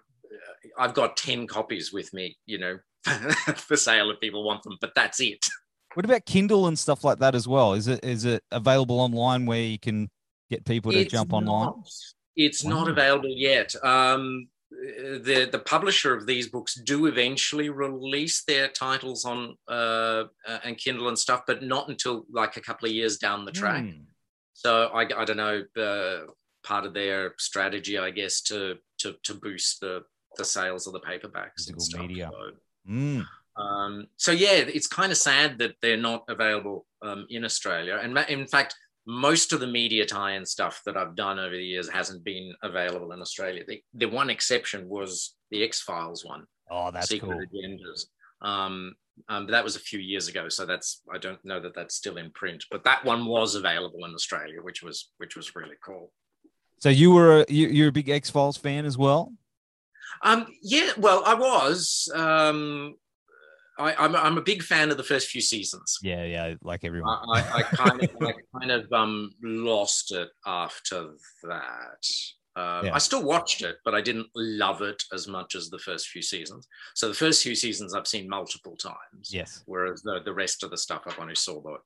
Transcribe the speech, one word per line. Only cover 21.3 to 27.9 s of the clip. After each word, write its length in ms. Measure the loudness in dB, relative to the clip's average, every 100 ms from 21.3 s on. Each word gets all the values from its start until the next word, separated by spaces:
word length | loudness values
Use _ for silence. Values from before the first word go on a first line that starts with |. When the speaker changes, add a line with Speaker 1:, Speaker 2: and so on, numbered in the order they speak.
| 0 0
Speaker 1:
but 160 | -4
not 240 | -2 -2 -2
until, 380 | -4 -4 -4 -4
like, 280 | -2 -2 -4
a 40 |
couple 280 | -12 -6 -2
of 40 |
years 240 | 0 0 0
down 280 | -2 -2 -6
the 80 |
track. 300 | -2 -2 -2 -4
Speaker 2:
Hmm. 160 | -12 -20 _ _ _ _
Speaker 1:
So 340 | -4 2 4 4
I, 100 | 2 0 0
I 20 |
don't 140 | -2 0
know, 260 | 0 -2 -4 -4
uh, 500 | -2 -2 -2 -4 -10 -20 _ _ -4
part 180 | -4 -2
of 80 |
their 420 | -4 -2 -2 -4 -6
strategy, 600 | -4 -2 -2 -2 -4